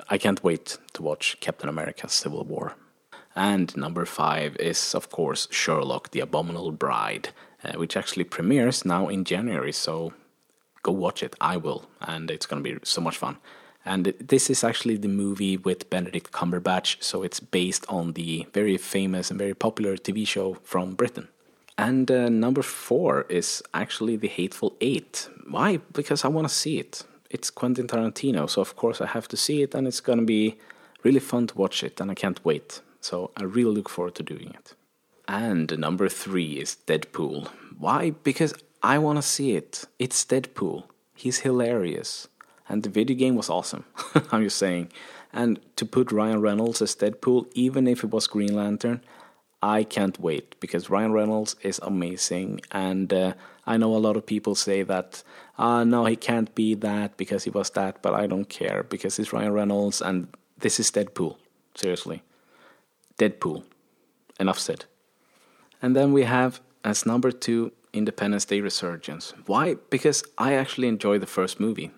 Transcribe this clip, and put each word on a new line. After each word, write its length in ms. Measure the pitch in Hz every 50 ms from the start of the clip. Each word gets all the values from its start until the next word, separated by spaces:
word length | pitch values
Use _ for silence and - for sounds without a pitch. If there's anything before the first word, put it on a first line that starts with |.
| - -
I 80 | 101 98
can't 240 | - - 98 - -
wait 340 | 90 82 78 - - - - _ - -
to 80 | -
watch 360 | 80 76 76 - - - - -
Captain 280 | - 82 80 - -
America: 400 | 73 78 80 - - - - -
Civil 360 | - - - - 73 73 - -
War. 320 | 76 - - - - - - _ _ _ _ _ _ - - - _ -
And 400 | 92 98 101 101 95 87 85 -
number 300 | - - 82 85 87 82
five 500 | - - - 76 78 76 - - 147 -
is, 360 | - - 170 165 - - - -
of 160 | - - -
course, 380 | - - 80 69 - - - -
Sherlock, 600 | - - - - 80 76 69 65 - - - -
The 80 | - -
Abominable 540 | 131 - - 147 170 170 170 170 - 80 78
Bride, 560 | - - 71 62 53 52 53 52 52 - - - - - - _ - -
uh, 160 | - - 85
which 180 | 85 - -
actually 280 | 98 95 - - 95 87
premieres 600 | - - - 82 98 139 139 117 123 123 - -
now 220 | 92 87 90 98
in 160 | - 101 98 90
January, 480 | - 87 92 113 120 98 71 65 71
so 420 | - - - - 78 82 82 - - - _ _ _ _ _ _ _ _ _ _ _ _ -
go 80 | -
watch 320 | 92 95 90 92 - - -
it. 120 | - - -
I 160 | - 82 90
will, 320 | 87 78 76 - - - - _ -
and 280 | - - 80 80 82 82
it's 160 | 78 76 -
gonna 160 | - 73 73
be 160 | 71 - 69 - -
so 180 | - - 90
much 160 | 85 82 -
fun. 200 | - - - - - - - - - - - - _ -
And 300 | - 95 95 90 98 - -
this 320 | 127 131 139 131 - -
is 120 | 131 - -
actually 340 | 117 113 - - 117 110
the 100 | 104 104
movie 500 | 101 98 101 101 98 98 95 101 95 95
with 320 | 92 92 95 90 - - -
Benedict 420 | 90 92 90 90 90 87 - -
Cumberbatch, 680 | - - 87 87 90 90 87 95 92 92 - - - -
so 220 | - - - 95 92
it's 160 | - - -
based 440 | - - - 92 90 92 92 - - -
on 240 | 107 87 85 85 80
the 320 | 85 85 85 82 82 82 - -
very 240 | 101 107 104 95
famous 540 | 90 - - - 98 98 95 92 92 90 -
and 80 | 92 98
very 160 | 101 101 95
popular 420 | - - 117 - - 107 98 98
T 140 | 90 - -
V 120 | 98 110 107
show 360 | - - 101 98 95 90 - -
from 300 | - - 90 90 92 92
Britain. 360 | - - 123 - - - - _ _ _ _ _ _ _ - - -
And, 320 | 104 120 131 131 127 120
uh, 180 | 131 127 120 120
number 320 | 117 110 113 123 131 139
four 640 | 135 - - - - - 120 147 180 147 - - -
is 360 | - 90 87 85 - - - - - -
actually 440 | 85 - - - - 110 113 117
The 100 | 104 104
Hateful 480 | 101 - - 90 95 - - 113 101 - -
Eight. 480 | - 131 139 - - - - - - - - - - -
Why? 280 | - - 143 208 190 151 - - -
Because 300 | - 147 - 151 139 -
I 40 |
wanna 200 | 135 156 160 156
see 300 | 143 - - - 151 156
it. 240 | - - - - - - - - _ _ -
It's 180 | - - - -
Quentin 380 | - - - 123 127 127 120
Tarantino, 600 | 120 120 117 113 110 - - - 135 117 82 73
so 140 | - - 101
of 140 | 92 - -
course 260 | - - 117 113 -
I 60 | -
have 200 | - - 117 - -
to 80 | -
see 260 | - - - 151 147 139
it, 100 | 131 -
and 140 | 135 135
it's 120 | 127 123 -
gonna 220 | - - 120 117
be 360 | 113 113 110 107 107 110 110 - - - - - - - - _
really 180 | - - 139 131
fun 280 | 135 - - 120 120
to 100 | 110 -
watch 260 | 95 98 92 - - -
it, 160 | - - -
and 120 | 95 98
I 20 | 95
can't 300 | - - 98 87 - -
wait. 360 | 80 76 73 - - - - - _ _ _
So 320 | - - 87 90 90 - -
I 80 | - 98
really 300 | 92 101 123 120 113 104
look 160 | 104 95 -
forward 240 | - - 87 90 -
to 80 | - 80
doing 300 | - 80 82 87 - -
it. 220 | - - - - _ _ _ _ _ _ _ _ _ _
And 480 | - 104 107 117 113 98 85 80 78 82 78
number 280 | 78 78 90 92 101
three 440 | 90 - - - 95 95 90 85 76 73 69
is 180 | 67 - - - _
Deadpool. 640 | - 80 78 - - - - 78 69 73 73 - - - - - - - -
Why? 320 | 76 92 127 156 170 165
Because 420 | 151 - - 147 131 - 165 147 123 - - _ _ _ -
I 160 | 113 135 151
wanna 240 | 156 151 147 147 139
see 320 | - - - 139 135 104
it. 300 | 80 - - - - - - _
It's 260 | - 123 131 - - -
Deadpool. 600 | - 123 135 131 - - - 101 82 82 87 - - _ _ _ _ _
He's 240 | - - 127 123 -
hilarious. 880 | - 135 127 123 120 117 120 113 92 82 73 - - - - - - - _ - - _ _ _ _ -
And 140 | 101 107 104
the 60 | 104
video 280 | 95 104 113 135 131
game 180 | 127 127 131 123
was 140 | 113 - -
awesome. 340 | 82 90 87 - - - - - - - -
<laughs> 240 | - - 156 - -
I'm 120 | 120 110 107
just 140 | 98 -
saying. 360 | - 98 95 90 87 87 - - - - - - - - - -
And 260 | 113 120 117 104 - - _ _
to 100 | - 113
put 280 | 107 - 127 123 - 107
Ryan 260 | 107 107 110 110 107
Reynolds 420 | 107 104 101 107 113 117 113 -
as 140 | 110 101 -
Deadpool, 520 | - 104 104 104 - - 127 123 123 120 - -
even 320 | 123 127 127 131 139 131
if 160 | 123 123 120
it 100 | - 107
was 160 | 110 110 -
Green 280 | - - 104 101 101 104
Lantern, 460 | 104 101 104 104 104 - 117 120 123 - - - - - - _ _ _ _ _ _
I 220 | - 104 107 110 107
can't 340 | - - 113 101 95 92
wait, 400 | - 87 82 78 - - _ - -
because 280 | - - - 87 90 -
Ryan 220 | 98 101 110 110
Reynolds 460 | 110 107 107 107 110 107 107 - - - -
is 180 | 98 92 - -
amazing. 800 | 101 98 92 87 85 90 90 - - 90 90 95 98 104 - - -
And, 400 | - 98 95 92 95 95 95 87
uh, 220 | 95 92 92 92 92 - - - - - -
I 80 | - 113
know 180 | 113 113 110 113
a 40 |
lot 180 | 107 110 110 104
of 100 | 107 -
people 300 | - 107 104 - 107 101
say 280 | - - 101 98 98 95
that, 380 | 95 95 92 90 - - - - - - - - - -
"Ah, 260 | - 117 117 120 120 117
no, 220 | 117 123 120 117
he 100 | 113 117
can't 400 | - - - 117 117 113 110 -
be 180 | - 110 107 107
that 420 | 101 110 104 104 104 104 98 -
because 260 | - 95 - 104 95 -
he 60 | 104
was 220 | 92 101 95 -
that," 300 | - 101 98 95 - -
but 120 | - 98 101
I 120 | 104 104
don't 220 | 101 92 92 101
care, 360 | - - - - - - - -
because 360 | - - 95 - 95 - -
it's 140 | 107 - -
Ryan 180 | 113 104 104
Reynolds 500 | 104 104 104 101 101 101 101 101 101 -
and 260 | - 92 92 92 87 - - - _ _ _
this 220 | - - 110 - -
is 120 | 110 -
Deadpool. 440 | - 107 101 95 - - 90 78 - - _ _ _ _ _ _ -
Seriously. 480 | - - 92 87 - - 90 82 - - _ _ _ _ _ _ _ - - _ _ _ _ _ _ _ _ _
Deadpool. 460 | - 110 104 - - - 87 76 85 - - _ _ _ _ _ _ _ _ _ _ _ _ - -
Enough 200 | 95 95 92 -
said. 260 | - - - - - - _ _ _ _ _ _ _ _ _ _ _ _ _ _ _ _ _ _
And 120 | - 127 127
then 200 | 135 139 143 139
we 100 | 139 127
have, 380 | 117 123 127 127 127 - - - _ _ _ -
as 200 | 107 107 - -
number 260 | 113 117 123 127 127
two, 420 | 123 123 - - 117 117 117 113 - _ _ _ -
Independence 520 | 107 107 107 - - 104 101 104 101 -
Day 160 | - 104 101
Resurgence. 720 | 101 98 - - 95 87 85 82 - - 76 78 - - - - -
Why? 300 | - 98 120 156 175 - - - -
Because 340 | 135 127 - 151 147 - - - _
I 160 | - 117 135 143
actually 340 | 131 135 - - - 127
enjoy 320 | 120 110 101 - 101 101 101
the 60 | 95
first 340 | - - 98 92 92 - -
movie. 320 | 101 113 107 - 82 82 -